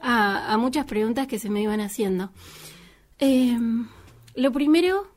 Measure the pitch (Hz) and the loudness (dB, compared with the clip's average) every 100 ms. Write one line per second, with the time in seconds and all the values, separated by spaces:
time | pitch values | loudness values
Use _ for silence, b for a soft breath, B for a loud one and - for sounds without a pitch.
0 | 254 240 202 196 - 214 247 277 277 214 | 0 2 2 -2 -2 0 0 -2 -4 -2
1 | 220 233 269 214 208 208 214 214 208 208 | -2 -2 -4 -6 -4 -2 -2 -2 -4 -4
2 | 202 185 190 B B B B B B B | -2 -2 -4 B B B B B B B
3 | B _ 269 254 254 233 233 226 233 B | B _ 4 4 4 2 0 -2 -4 B
4 | B B - - 262 262 285 320 359 381 | B B -16 -2 0 2 2 4 4 0
5 | 403 | -4